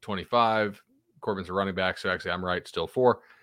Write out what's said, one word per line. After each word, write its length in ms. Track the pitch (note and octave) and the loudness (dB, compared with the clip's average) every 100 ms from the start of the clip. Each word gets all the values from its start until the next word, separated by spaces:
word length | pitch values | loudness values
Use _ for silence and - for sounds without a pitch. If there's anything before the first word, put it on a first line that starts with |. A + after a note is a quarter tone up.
twenty-five. 800 | - G2 E2 A#2+ A2+ A2 G#2 G2+ _ _ _ _ | -8 -6 0 2 4 2 0 -4 _ _ _ _
Corbin's 280 | - G2 F2 | -6 -4 -2
a 40 | |
running 220 | F#2+ G2 F#2 | -2 0 0
back, 240 | F#2 F2 | 0 0
so 100 | G2 | -2
actually 220 | F#2 F2+ | -2 -2
I'm 120 | F2 | -4
right, 240 | F2+ F2+ - | -2 -4 -4
still 200 | - E2 | -6 -4
four. 320 | - B2 A2+ - - | 2 4 4 -2 -20